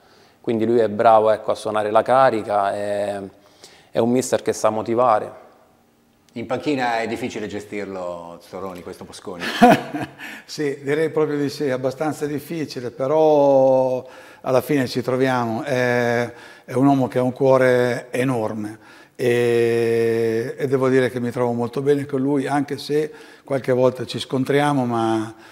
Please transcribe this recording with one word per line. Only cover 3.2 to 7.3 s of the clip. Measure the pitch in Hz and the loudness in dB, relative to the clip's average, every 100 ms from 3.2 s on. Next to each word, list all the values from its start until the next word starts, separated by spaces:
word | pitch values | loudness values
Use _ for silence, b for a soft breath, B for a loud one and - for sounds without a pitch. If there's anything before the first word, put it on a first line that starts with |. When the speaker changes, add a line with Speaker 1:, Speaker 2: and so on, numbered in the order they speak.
| 98 - B B B B B | -10 -16 B B B B B
Speaker 1:
è | - | -2
un | 117 | 2
mister | 127 127 107 | 0 0 -2
che | - | -2
sa | 107 110 | 0 0
motivare. | 110 107 117 123 107 104 - - _ _ _ _ _ _ _ _ | 0 -2 2 4 2 0 -12 -20 _ _ _ _ _ _ _ _
Speaker 2:
In | 120 113 | -12 -6
panchina | 123 151 139 123 113 | -4 -2 -2 -2 -2
è | 113 | -4
difficile | 113 123 | -6 -6